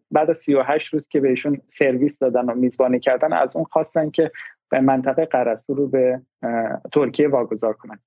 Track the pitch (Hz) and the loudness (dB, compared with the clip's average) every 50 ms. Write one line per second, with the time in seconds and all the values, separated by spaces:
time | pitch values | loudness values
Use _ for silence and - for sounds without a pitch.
0 | _ _ - 151 160 165 160 160 - 147 143 135 127 131 147 156 - - - 151 | _ _ 0 2 2 2 0 0 0 0 2 2 2 2 0 -2 -2 -4 -6 -8
1 | - _ - 147 135 135 127 127 - 147 143 135 - _ _ - 147 135 127 123 | -6 _ -2 0 2 2 0 0 0 -2 -4 -4 -6 _ _ 0 0 2 2 2
2 | 143 143 - - 135 127 117 123 123 120 117 123 127 123 - - 131 123 127 123 | 0 -2 0 0 -2 0 0 0 0 -2 0 0 0 0 2 2 2 2 0 0
3 | - 135 127 117 151 156 170 160 139 131 - 165 160 - - 160 156 - - 160 | 2 0 2 2 2 0 2 2 0 0 -2 -4 -4 -2 -2 -2 -2 -2 -2 -2
4 | 156 151 - - 160 151 - - - - - _ _ _ - 139 131 135 135 131 | -2 0 0 0 -2 -2 -4 -8 -18 -20 -20 _ _ _ 0 2 2 2 2 2
5 | 127 139 135 165 160 160 - 127 123 120 113 113 - - 139 139 143 131 131 131 | 0 0 0 0 0 0 0 0 0 0 -2 -4 -6 -6 -4 -4 -2 0 0 2
6 | 127 127 127 127 - _ _ _ - 117 117 117 113 - - - - - - 147 | 2 2 0 -2 -6 _ _ _ -8 -4 -4 -4 -4 -4 -6 -10 -10 -4 0 0
7 | 143 120 - - 147 147 139 123 117 - 110 107 117 110 107 - - 107 110 - | 0 0 0 0 0 2 2 0 -2 -2 -4 -4 -2 -4 -4 -6 -10 -18 -20 -18
8 | _ | _